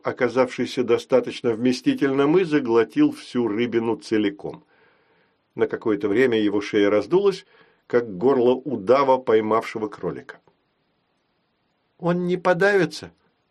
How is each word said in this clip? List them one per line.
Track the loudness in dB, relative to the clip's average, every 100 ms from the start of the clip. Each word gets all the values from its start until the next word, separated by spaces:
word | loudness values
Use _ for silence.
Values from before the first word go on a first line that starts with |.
оказавшийся | -8 -2 -2 0 0 -2 -6 -2
достаточно | 0 0 2 0 0 -4 -4
вместительным, | 0 0 0 -2 0 0 2 2 2
и |
заглотил | 2 0 2 2 2 2 0
всю | 0 -6 -4 -2
рыбину | -2 -2 -2 -2 -4
целиком. | -2 0 0 -4 -12 -14 _ _ _ _ _ _ _ _ _
На | -4 -4
какое-то | -2 -2 -2 0
время | 2 2 2
его | 0 -2
шея | -2 0 2
раздулась, | 2 2 2 2 -2 -10 _ _ _ -2
как | -2 -2 -2
горло | 0 4 2
удава, | 2 -4 -4 2 2 4 2
поймавшего | 2 2 2 -2 -2 -8 -8
кролика. | -8 -10 -10 -16 -20 _ _ _ _ _ _ _ _ _ _ _ _ _ _ _ -6
«Он | -2 -2 -2
не | 0
подавится?» | 0 2 4 2 0 -4 -16 _ _ _ _